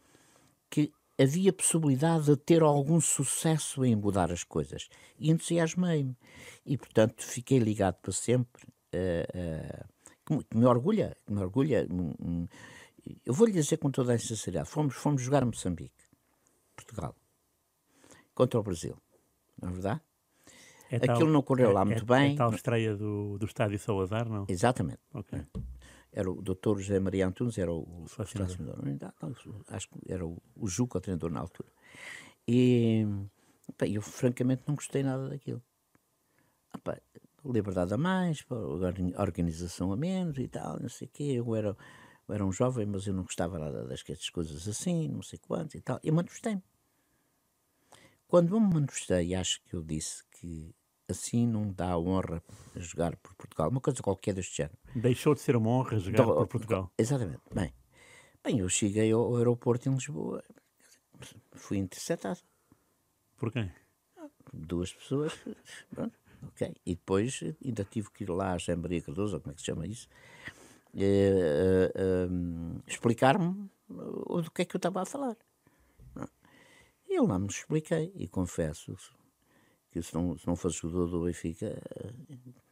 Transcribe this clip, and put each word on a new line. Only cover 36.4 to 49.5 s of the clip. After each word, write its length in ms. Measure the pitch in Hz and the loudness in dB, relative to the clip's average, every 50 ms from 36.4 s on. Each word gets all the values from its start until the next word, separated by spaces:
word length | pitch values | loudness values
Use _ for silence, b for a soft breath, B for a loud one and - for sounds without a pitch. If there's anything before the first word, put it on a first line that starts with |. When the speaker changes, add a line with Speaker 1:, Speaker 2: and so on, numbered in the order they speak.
| _ _ _ _ _ _ - | _ _ _ _ _ _ -16
Speaker 1:
Ah, 60 | - | -10
pá, 180 | - 90 - - _ _ _ - _ _ _ _ - | -8 -8 -8 -8 _ _ _ -20 _ _ _ _ -8
liberdade 480 | 139 117 107 98 101 90 92 90 92 101 | -2 0 0 0 0 0 0 0 0 0
a 40 | |
mais, 440 | 123 165 185 190 185 180 170 151 - | 0 0 0 0 2 0 0 -2 -4
pá, 140 | - - 127 | -6 -8 -8
orga-, 680 | 113 92 67 71 87 92 90 90 95 90 87 - 101 | -6 -4 -4 -4 -2 -2 -2 0 0 -2 -2 0 0
organização 680 | 101 92 82 90 87 85 80 82 90 85 - - 90 95 | 0 0 0 0 0 -2 -2 -4 -8 -8 -6 -4 -2 -2
a 40 | 98 | -2
menos 420 | 120 156 185 190 185 180 165 139 131 | -2 -2 -2 -2 -2 -2 -4 -4 -4
e 80 | 117 | -6
tal, 320 | - - - - - - - | -6 -8 -8 -8 -8 -8 -6
não 100 | 139 117 | -8 -10
sei 180 | - - - | -10 -12 -16
o 40 | - | -14
quê. 120 | _ - 147 143 131 | _ -6 -4 -2 -2
Eu 200 | 120 117 120 113 | -2 0 0 -2
era, 220 | 110 107 101 95 B B B B B B B B B B | 0 0 -2 -4 B B B B B B B B B B
eu 60 | - 98 | -6 -2
era 100 | 101 98 | 0 0
um 80 | 95 | 0
jovem, 360 | 92 - 123 127 127 117 104 | 2 2 2 0 2 -2 -2
mas 180 | 101 101 95 98 | -2 -4 -4 -4
eu 80 | 101 95 | -4 -4
não 100 | 92 90 | -4 -4
gostava 360 | - - - 90 85 95 80 | -6 -4 -4 -4 -2 -2 -4
nada 260 | 76 73 64 52 62 | -6 -4 -6 -6 -6
das 160 | 64 65 - | -8 -10 -10
que-, 160 | - - 69 - - - | -10 -12 -12 -10 -10 -8
coisas 360 | - 87 82 80 73 80 87 | -4 -4 -4 -4 -6 -8 -8
assim, 400 | 104 107 - - 180 175 165 156 | -8 -8 -4 -4 -2 -2 -2 -2
não 140 | 143 120 110 | -4 -6 -8
sei 160 | - - - | -10 -12 -16
quantos 380 | - _ - - - 160 156 - | -16 _ -6 -6 -6 -6 -8 -12
e 60 | - | -12
tal. 180 | - - 123 - - | -6 -6 -6 -4 0
E 80 | 156 | 2
manifestei-me. 520 | 156 170 185 - - - - 226 208 185 - _ _ _ _ _ _ _ _ _ _ _ _ _ _ _ _ _ _ _ _ _ b b b b b b b b b b b | 2 2 2 -2 -8 -8 -6 -4 -4 -6 -8 _ _ _ _ _ _ _ _ _ _ _ _ _ _ _ _ _ _ _ _ _ b b b b b b b b b b b
Quando 280 | - - 175 170 165 202 | 4 6 6 6 6 4
eu 40 | 226 | 4
me 140 | 214 196 165 | 4 4 4
manifestei, 640 | 151 143 - - - - - 92 90 85 87 92 | 4 2 0 -2 -8 -2 0 2 2 2 2 0
acho 260 | 92 90 - | -2 -2 -2